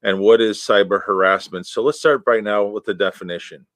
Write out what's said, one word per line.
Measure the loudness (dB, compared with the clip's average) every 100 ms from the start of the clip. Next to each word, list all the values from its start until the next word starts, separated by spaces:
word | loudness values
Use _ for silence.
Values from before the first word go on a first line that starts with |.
and | -2 0
what | 4 6
is | 4 -2
cyber | 0 2 2 -2
harassment? | -2 0 2 2 -2 -12 -8
So | -4
let's | -2 0
start | 0 0 2
right | 0
now | 0 -2
with | -2 -4
the | -6
definition. | -2 -2 -4 -12 -12 -12 -20 _